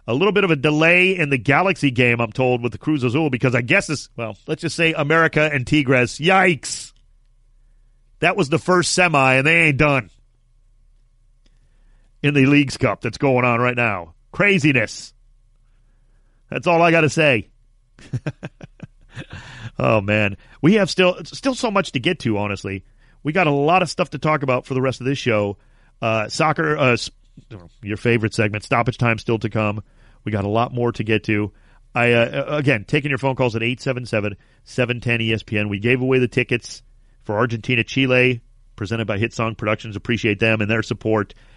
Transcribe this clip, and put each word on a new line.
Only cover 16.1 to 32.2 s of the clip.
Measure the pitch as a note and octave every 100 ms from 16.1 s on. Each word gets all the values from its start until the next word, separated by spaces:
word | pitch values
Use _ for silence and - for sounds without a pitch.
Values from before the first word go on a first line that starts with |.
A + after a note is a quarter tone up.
| _ _ _ _
That's | C3 F3
all | E3+
I | E3+
gotta | E3 D#3
say. | D#3+ D3+ A2+ -
<laughs> | _ _ _ _ _ - B2+ D3+ - - - - - - _ - - - - - - - -
Oh, | C3 A2
man. | G2 G#2+ G#2 G2 - -
We | D#3
have | G#3+ F#3+
still, | - F3+ F#3
still | D#3+ C#3 C4+
so | B3 A#3
much | G3 -
to | C3+
get | E3+ -
to, | A#2 G2+
honestly. | G#2 G2 G2 G2 - _ _ _
We | D3
got | F3+ D#3
a |
lot | C#3+ D3 F#3
of | F3
stuff | - E3
to | C#3+
talk | D#3 D#3
about | C3+ B2+ -
for |
the | B2+
rest | C3 -
of | B2+
this | C#3+
show. | B2 G#2+ G2+ G2+ _ _ _ _
Uh, | A2+ A2 G#2+
soccer, | - D#3 D3+ D#3 D3+
uh, | C3
s-, | A#2 - - _ - - G2+ E2+ _
your | G2+ G#2+
favorite | A#2+ A#2 G#2+
segment, | - G#2+ G#2
stoppage | - A#2+ A#2+ -
time | A#2+ A2
still | - A2
to | A2
come. | A2 G#2+ G#2+ - _ - -
We | G#2+
got | G#2
a | G2+
lot | A2 A#2+
more | B2 A#2+
to | -
get | A2 A2
to. | - G#2+ G#2 - _ - _
I, | A#2+ A#2+
uh, | A#2